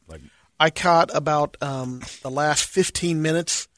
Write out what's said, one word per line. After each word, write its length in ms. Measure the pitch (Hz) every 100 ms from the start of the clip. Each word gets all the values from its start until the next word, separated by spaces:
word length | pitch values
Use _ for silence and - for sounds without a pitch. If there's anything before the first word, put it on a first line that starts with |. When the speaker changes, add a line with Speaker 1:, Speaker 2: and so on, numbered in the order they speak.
| -
Speaker 1:
like 140 | 80 76 _ _ -
Speaker 2:
I 60 | 160
caught 420 | - 185 170 175
about, 420 | 147 147 151 147 -
um, 400 | 139 135 127 127 - -
the 100 | 135
last 340 | 135 151 147 -
fifteen 560 | 190 180 - 175 160
minutes. 440 | 156 165 165 - -